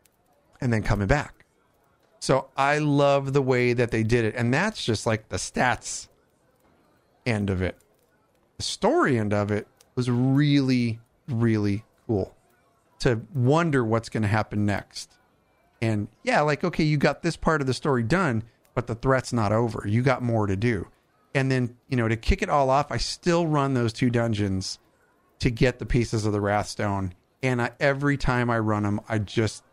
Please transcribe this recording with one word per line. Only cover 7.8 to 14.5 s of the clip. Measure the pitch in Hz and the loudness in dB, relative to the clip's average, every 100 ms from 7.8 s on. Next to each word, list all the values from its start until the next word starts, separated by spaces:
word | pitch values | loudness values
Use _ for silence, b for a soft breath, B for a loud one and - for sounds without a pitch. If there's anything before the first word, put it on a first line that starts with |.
| _ _ _ _ _ _ _ - | _ _ _ _ _ _ _ -12
The | |
story | - - 202 339 185 117 | -10 -2 0 2 2 2
end | 104 | 0
of | 104 101 | 0 0
it | 104 - _ _ | -2 -6 _ _
was | - 123 | -4 -2
really, | 123 131 135 147 143 131 127 117 113 - _ - | 0 2 2 4 2 2 0 0 -4 -12 _ -6
really | 113 117 107 104 101 - _ - | 0 2 2 0 -2 -6 _ -4
cool | 104 - - _ _ _ _ _ - | -2 -2 -8 _ _ _ _ _ -2
to | 139 113 117 139 | 0 0 -4 0
wonder | 123 156 170 135 | 2 4 2 0
what's | 113 113 - | 0 -2 -2
gonna | 117 104 | -2 0
happen | 107 104 | 0 -2